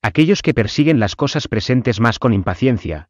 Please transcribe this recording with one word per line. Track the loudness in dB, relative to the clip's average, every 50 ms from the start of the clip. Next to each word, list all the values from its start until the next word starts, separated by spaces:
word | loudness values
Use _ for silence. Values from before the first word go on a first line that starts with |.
| -2
Aquellos | -2 2 2 4 4 2 0 0
que | -2 0
persiguen | 0 -2 -2 0 0 2 2 4 2
las | 2 0 -2
cosas | -2 -4 -2 -2 -4 -6 -4
presentes | -6 -6 -2 0 0 0 2 0 0 2
más | 0 0 0 0
con | 0 0 2
impaciencia | 2 0 -2 -4 0 0 0 0 0 -4 -8 -10 -10 -12